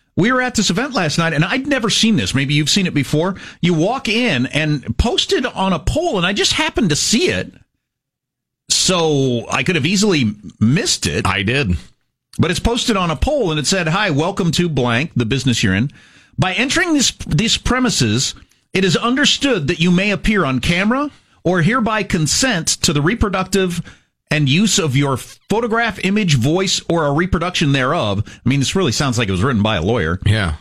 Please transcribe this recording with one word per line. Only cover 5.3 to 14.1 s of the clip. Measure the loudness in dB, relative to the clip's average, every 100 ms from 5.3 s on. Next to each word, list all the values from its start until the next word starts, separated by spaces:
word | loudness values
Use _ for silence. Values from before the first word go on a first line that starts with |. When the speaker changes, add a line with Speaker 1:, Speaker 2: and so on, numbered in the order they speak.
| 0 -2
Speaker 1:
on | -2 -2
a | 0
pole, | -2 -2 0 0
and | 0
I |
just | 0 -2
happened | 0 -2 0 0
to | 0
see | 0 2 2
it, | -2 -6 -12 _ _ _ _ _ _ _ _ _ _ -4
so | -2 0 2 2 2 2 0 -2
I | -2
could | 0 0
have | 2
easily | 2 2 2 2 -2 -10 0
missed | 2 2 0 -2 -2
it. | -2 -2
Speaker 2:
I | 0
did. | 0 0 0 -2 -6 _ _ _ _ -2
Speaker 1:
But | -2
it's | 0
posted | 0 0 0 0
on | 0
a | 0
poll, | 0 0 0
and | -2
it | 0
said, | 0 0
"Hi, | 0
welcome | 0